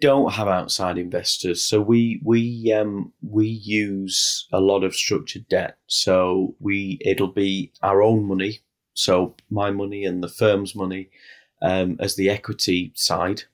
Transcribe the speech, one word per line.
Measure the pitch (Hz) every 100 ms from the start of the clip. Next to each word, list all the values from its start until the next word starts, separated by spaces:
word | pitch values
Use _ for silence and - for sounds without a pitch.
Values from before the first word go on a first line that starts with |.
don't | 143 139 -
have | 107 101
outside | 92 - - 92 90
investors. | 87 90 - - 92 85
So | - 107
we, | 104 117 117 110
we, | 110 117 120 117 113
um, | 107 104 101 - _
we | - 107 107
use | 113 104 107 104 98 95 - - - -
a | 95
lot | 95 98
of | 95
structured | - - 104 - - -
debt. | 92 90 - -
So | - - 92 90 92 92 -
we, | 101 101 98 90
it'll | - 98 95
be | 101 98 95 - _
our | 95 98
own | 107 113 101
money. | 95 98 107 _ _ _
So | - - 90 92 - -
my | 104 101
money | 101 98 101 98
and | 90
the | 87
firm's | - 110 101 98 104
money, | 92 95 92 _ - - _ -
um, | 90 92 90 85
as | 101 -
the | 95
equity | 104 - 98 - 90 90 -
side. | - 87 90 107 -